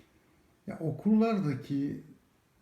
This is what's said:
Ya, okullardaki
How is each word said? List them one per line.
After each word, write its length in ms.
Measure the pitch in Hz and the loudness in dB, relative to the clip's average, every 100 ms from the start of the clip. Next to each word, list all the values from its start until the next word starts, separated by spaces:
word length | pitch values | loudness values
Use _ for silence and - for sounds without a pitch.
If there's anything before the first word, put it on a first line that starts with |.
| _ _ _ _ _ _ - | _ _ _ _ _ _ -14
Ya, 120 | 196 | -8
okullardaki 1300 | 160 - 202 214 226 208 151 127 - 143 143 - - - _ _ _ _ | -6 -2 2 4 4 2 0 -2 -4 -2 -2 -6 -12 -20 _ _ _ _